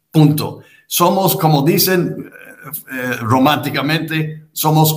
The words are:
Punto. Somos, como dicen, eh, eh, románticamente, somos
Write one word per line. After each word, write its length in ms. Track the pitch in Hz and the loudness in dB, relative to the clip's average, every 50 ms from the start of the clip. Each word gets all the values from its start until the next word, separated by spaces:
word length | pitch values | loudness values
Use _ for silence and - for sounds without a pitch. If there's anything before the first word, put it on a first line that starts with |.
| _ _ | _ _
Punto. 480 | - 160 156 143 - - 110 78 76 - - - - - _ | 2 4 4 6 4 2 -4 -6 -8 -12 -18 -20 -20 -20 _
Somos, 500 | _ - - 180 170 180 190 190 180 - | _ -2 0 2 2 2 2 0 0 0
como 280 | - - 156 156 139 131 | 0 2 2 2 2 2
dicen, 520 | - - - - 185 185 175 165 - - - | 2 2 2 2 0 0 0 -2 -2 -6 -10
eh, 520 | - - - - - - - - - 139 151 - - - | -12 -16 -18 -20 -20 -20 -20 -20 -18 -16 -16 -16 -14 -12
eh, 220 | 131 131 127 127 123 120 | -10 -8 -6 -6 -6 -6
románticamente, 1300 | 120 110 123 131 131 147 147 131 131 143 - 143 135 147 156 165 160 156 160 156 151 - - - - _ | -2 0 2 2 4 2 0 0 -2 -4 -4 -4 -2 -2 -2 -2 -2 -4 -4 -4 -4 -6 -8 -12 -18 _
somos 420 | _ - - 151 156 156 156 156 - | _ -4 -2 2 2 4 2 2 0